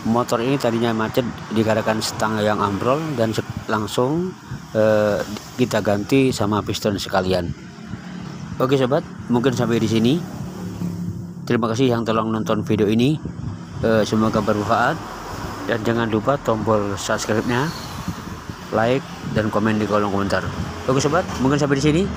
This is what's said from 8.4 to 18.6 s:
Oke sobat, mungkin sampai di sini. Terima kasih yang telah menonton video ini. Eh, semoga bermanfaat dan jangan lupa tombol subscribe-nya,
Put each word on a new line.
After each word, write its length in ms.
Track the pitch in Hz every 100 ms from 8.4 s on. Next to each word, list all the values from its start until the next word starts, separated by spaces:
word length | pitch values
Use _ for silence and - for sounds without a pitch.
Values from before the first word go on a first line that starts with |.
| - -
Oke 160 | 131 139
sobat, 320 | 127 147 175 - -
mungkin 240 | 120 127 120
sampai 240 | 120 117
di 80 | 110
sini. 260 | 113 113 165 - - - - - - - - - - - - -
Terima 240 | 120 113
kasih 160 | 113 131
yang 160 | 117
telah 240 | 113 110 113
menonton 400 | 110 98 107 104
video 240 | 107 104
ini. 240 | 110 127 156 - - - - - -
Eh, 240 | 113 110
semoga 400 | 104 110 110 107
bermanfaat 560 | 104 104 101 110 123 160 - - - - - - -
dan 80 | 117 110
jangan 240 | 117 117
lupa 240 | 107 104 143
tombol 580 | - 113 107 107 101 98
subscribe-nya, 720 | - 110 - 110 - 120 151 - - - - - - - - -